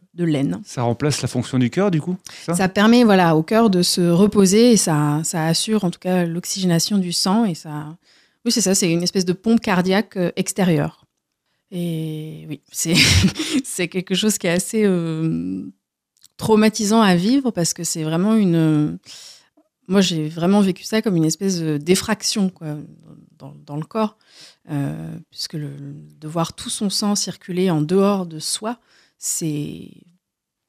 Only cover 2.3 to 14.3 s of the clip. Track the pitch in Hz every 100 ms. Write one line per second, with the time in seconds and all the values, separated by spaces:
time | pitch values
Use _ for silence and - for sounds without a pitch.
2.3 | - - 175 190 196 220 240 226 190 170
3.3 | 156 160 220 175 180 175 - 175 170 202
4.3 | 208 190 208 240 214 - 147 147 151 165
5.3 | 165 160 165 - 214 180 - 180 185 170
6.3 | 170 - 196 185 165 - 202 180 170 190
7.3 | 214 226 160 160 151 151 165 _ _ _
8.3 | _ 240 233 185 190 180 170 180 196 180
9.3 | 175 226 226 - 185 185 190 - 190 175
10.3 | - 185 - 185 156 156 - _ _ _
11.3 | _ _ _ _ 185 175 160 160 156 156
12.3 | 156 156 147 _ - - 185 - - 196
13.3 | - 311 302 - - 180 190 180 185 214